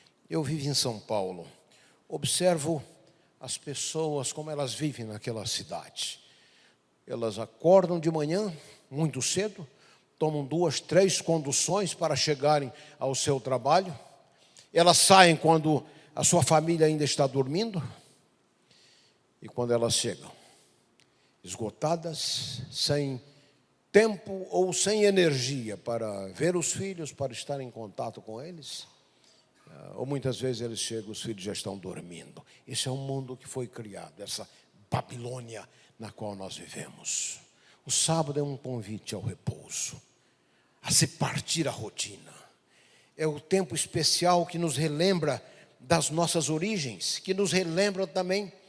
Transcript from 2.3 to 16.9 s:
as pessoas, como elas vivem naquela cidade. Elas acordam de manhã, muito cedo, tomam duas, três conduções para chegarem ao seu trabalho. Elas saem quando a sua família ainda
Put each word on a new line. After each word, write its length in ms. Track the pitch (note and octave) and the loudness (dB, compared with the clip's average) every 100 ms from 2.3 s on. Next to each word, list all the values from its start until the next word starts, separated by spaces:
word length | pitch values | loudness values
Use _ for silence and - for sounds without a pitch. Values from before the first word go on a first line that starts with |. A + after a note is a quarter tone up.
| - F3+ E3 D3+ D3+ - - _ _ _ _ | 2 2 2 0 -4 -6 -20 _ _ _ _
as 180 | C3 - | -10 -10
pessoas, 760 | D3+ C3+ - D#3+ D#3 D3 B2 | -8 -8 -6 -4 -2 -2 -4
como 160 | - D#3 | -6 -8
elas 240 | D3 C3 | -4 -4
vivem 320 | - D3+ B2 A2 | -4 -4 -4 -10
naquela 400 | G#2+ - A2 F#2+ | -8 -8 -6 -4
cidade. 760 | - - E2+ - - - - - _ _ _ _ _ _ _ - | -6 -6 -10 -10 -8 -8 -10 -20 _ _ _ _ _ _ _ -12
Elas 300 | B2 A2+ G2+ | -6 -4 -4
acordam 600 | A2 _ E3 F#3+ F3+ F3 | -10 _ 6 8 6 0
de 100 | D#3 | 0
manhã, 420 | D#3+ D3 F#3 G#3 D#3 - - _ | 0 0 -2 -2 -8 -16 -20 _
muito 320 | C3+ D#3+ C3 | -2 0 0
cedo, 460 | - F3 G#3 G3 D3+ _ _ _ _ _ | -2 -2 -2 -6 -16 _ _ _ _ _
tomam 280 | D#3 D3 C3+ | 0 0 -2
duas, 340 | D#3+ E3+ - | 0 2 0
três 420 | - E3+ G3 - | 2 4 6 2
conduções 720 | - E3 C#3 C3 - G3 F#3 | 0 0 0 0 0 0 -2
para 220 | - D#3+ C#3+ | -2 0 2
chegarem 560 | - C#3 D3 D3+ C3 - - - | 2 2 4 4 0 -10 -20 -6
ao 160 | C3+ | -4
seu 260 | C3 - C3+ | 0 0 0
trabalho. 580 | B2+ B2+ C3+ F3 F#3 B2+ - - _ _ _ - - | 0 -2 4 2 2 -8 -18 -20 _ _ _ -20 -2
Elas 240 | E3 F3 D#3+ | 6 8 8
saem 380 | - F#3+ F3 D#3 | 10 12 12 8
quando 500 | D#3 D#3+ D#3 C#3 - - - - | 6 4 4 2 0 -16 -14 -2
a 80 | |
sua 200 | - E3+ | 4 4
família 440 | C#3 D#3 D#3+ E3+ | 6 4 4 4
ainda 160 | D#3 | 4